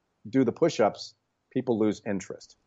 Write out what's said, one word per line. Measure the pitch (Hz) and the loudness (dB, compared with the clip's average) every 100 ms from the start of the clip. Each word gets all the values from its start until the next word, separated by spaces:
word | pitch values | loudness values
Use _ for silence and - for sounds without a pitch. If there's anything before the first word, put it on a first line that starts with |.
| _ _ 107 | _ _ -4
do | 131 | 0
the | 135 | 2
push-ups, | 151 175 - 104 - - - _ _ _ | 2 0 4 2 0 -10 -20 _ _ _
people | 131 127 110 | -4 -2 0
lose | 107 98 - | 0 0 -4
interest. | 98 - - - _ | -6 -8 -14 -18 _